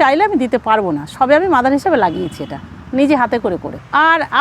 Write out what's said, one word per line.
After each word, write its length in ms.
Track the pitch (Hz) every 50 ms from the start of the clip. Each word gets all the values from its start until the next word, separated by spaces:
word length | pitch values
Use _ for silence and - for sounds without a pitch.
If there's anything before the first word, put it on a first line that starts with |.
চাইলে 200 | 311 262 277 320 415
আমি 100 | 415 403 269 254
দিতে 140 | 240 - 233 -
পারবো 220 | 226 220 220 202 180 151
না, 60 | 147 143 156 -
সবে 180 | - 269 254 285 311
আমি 80 | 370 392 320
মাদার 180 | 254 247 262 277 277
হিসাবে 180 | - 381 320 254 202
লাগিয়েছি 360 | 175 160 180 180 156 - - 147
এটা 140 | - 147 135 - - - - - - - 254
নিজে 160 | 285 277 302 262
হাতে 160 | 240 214 254 233 220
করে 140 | 214 180 156 -
করে। 140 | 139 - - - - - 277 311 330
আর 100 | 330 330 277 - 226 254